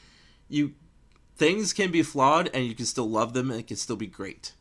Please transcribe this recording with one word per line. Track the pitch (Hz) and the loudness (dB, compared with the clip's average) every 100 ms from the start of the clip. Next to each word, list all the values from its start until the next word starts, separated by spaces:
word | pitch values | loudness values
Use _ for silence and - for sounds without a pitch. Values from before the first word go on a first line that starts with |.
| - _ - _ _ | -20 _ -20 _ _
You | 147 143 - - _ _ _ _ - | -2 -2 -4 -20 _ _ _ _ 0
things | 156 202 196 | 2 2 -2
can | - 190 | -2 0
be | 165 | 2
flawed | 151 143 135 160 175 | 0 4 4 6 2
and | 131 123 | -2 -4
you | 113 | -4
can | 117 | -4
still | - 113 | -2 0
love | 110 117 | 0 0
them | 123 127 | 0 -2
and | 113 | -4
it | 113 | -6
can | 107 | -8
still | - 110 | -6 -6
be | 107 | -8
great. | - 98 - - - | -10 -12 -12 -18 -20